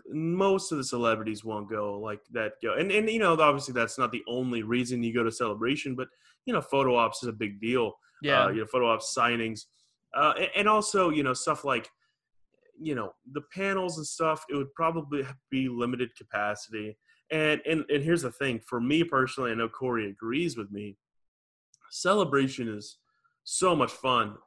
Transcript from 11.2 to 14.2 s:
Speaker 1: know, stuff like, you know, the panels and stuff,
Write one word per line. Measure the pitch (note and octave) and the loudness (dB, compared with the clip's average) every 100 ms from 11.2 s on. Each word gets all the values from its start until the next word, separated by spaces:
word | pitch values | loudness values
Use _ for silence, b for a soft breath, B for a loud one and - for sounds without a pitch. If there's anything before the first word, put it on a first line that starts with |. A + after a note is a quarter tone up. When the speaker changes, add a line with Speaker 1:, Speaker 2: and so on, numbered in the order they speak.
Speaker 1:
know, | C3+ | 0
stuff | B2+ - D3 | 0 -2 -2
like, | C#3+ B2 A#2 _ _ _ _ _ _ _ _ - | 0 -2 -4 _ _ _ _ _ _ _ _ -10
you | D#3 C3 | -6 -4
know, | G2 - B2 | -6 -10 -12
the | C#3 C#3 | -12 -10
panels | F3+ G3 F#3+ F#3 D#3+ | -4 -2 -2 -2 -4
and | D3 | -8
stuff, | - | -2